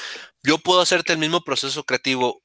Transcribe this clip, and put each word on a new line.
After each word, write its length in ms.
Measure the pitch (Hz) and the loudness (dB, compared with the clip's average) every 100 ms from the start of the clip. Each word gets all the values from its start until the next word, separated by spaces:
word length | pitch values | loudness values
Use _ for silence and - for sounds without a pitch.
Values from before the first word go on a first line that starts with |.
| - - - _ | -14 -14 -16 _
Yo 160 | - 160 | 0 0
puedo 220 | - 180 | 4 4
hacerte 320 | 170 180 - | 4 2 0
el 60 | 160 | 0
mismo 240 | 156 175 | 0 -2
proceso 400 | - 131 135 143 - | -2 -4 -4 -6 -4
creativo 560 | 127 135 131 123 - | -2 -2 0 0 -2